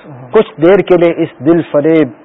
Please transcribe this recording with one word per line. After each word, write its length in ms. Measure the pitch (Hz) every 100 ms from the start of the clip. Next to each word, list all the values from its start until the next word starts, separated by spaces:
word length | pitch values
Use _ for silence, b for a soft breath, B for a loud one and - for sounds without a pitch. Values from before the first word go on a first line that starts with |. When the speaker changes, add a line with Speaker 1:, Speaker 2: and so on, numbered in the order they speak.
Speaker 1:
سبحان۔ 260 | - 131 -
Speaker 2:
کچھ 300 | 220 220 -
دیر 180 | 160 196
کے 180 | - 180
لیے 260 | 170 165
اس 260 | 165 - 131
دل 120 | 170 151
فریب 360 | 147 147 160 143 -